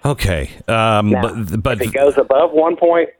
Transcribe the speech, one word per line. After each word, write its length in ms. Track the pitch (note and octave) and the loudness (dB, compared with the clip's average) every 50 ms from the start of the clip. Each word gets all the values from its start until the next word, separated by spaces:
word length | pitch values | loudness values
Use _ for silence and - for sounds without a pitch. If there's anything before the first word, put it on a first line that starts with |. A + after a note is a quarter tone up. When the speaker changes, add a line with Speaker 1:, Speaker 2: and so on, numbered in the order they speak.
| - | -2
Speaker 1:
Okay, 480 | D3 C#3+ - - G#2 F2 D#2 C2+ - - - - | -2 -2 0 -2 -2 -2 -2 -4 -8 -12 -12 -6
um, 440 | - A2+ A2+ A2 A2+ A2 G#2 G#2 G#2 | -2 0 0 2 2 2 2 2 2
Speaker 2:
Now, 100 | G#2 B2 | 0 0
Speaker 1:
but, 400 | A#2 A2 - A#2 G#2+ F#2 - A2 - | 0 -4 -4 -6 -8 -6 -6 -4 -2
but 180 | C3+ B2 G#2+ | -4 -2 -2
Speaker 2:
if 80 | B2 A2 | -4 -4
it 40 | - | -2
goes 240 | C3+ C#3 C#3+ C#3 | 2 2 2 2
above 340 | C#3 B2 - C3+ C#3 E3 E3+ | 2 0 2 2 2 2 2
one 240 | D3+ D#3 D#3 E3 F3 | 2 0 0 0 0
point 340 | - F3 E3+ E3+ E3+ E3 - - _ | 0 2 2 2 2 0 -2 -6 _